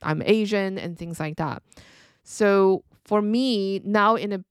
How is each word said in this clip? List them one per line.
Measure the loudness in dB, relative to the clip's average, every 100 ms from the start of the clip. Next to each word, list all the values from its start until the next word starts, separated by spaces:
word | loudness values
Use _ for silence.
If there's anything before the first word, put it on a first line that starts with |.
I'm | -6 -2 2
Asian | 2 2 -2 -4 -6
and | -10 -10
things | -12 -8
like | -8 -6
that. | -6 -8 -14 -20 -20 -20 _ _
So | -10 0 4 6 4 2 -2 _
for | -2 0
me, | 0 0 0 0 -2 -4
now | 0 2 4 2
in | -2
a | -8 -6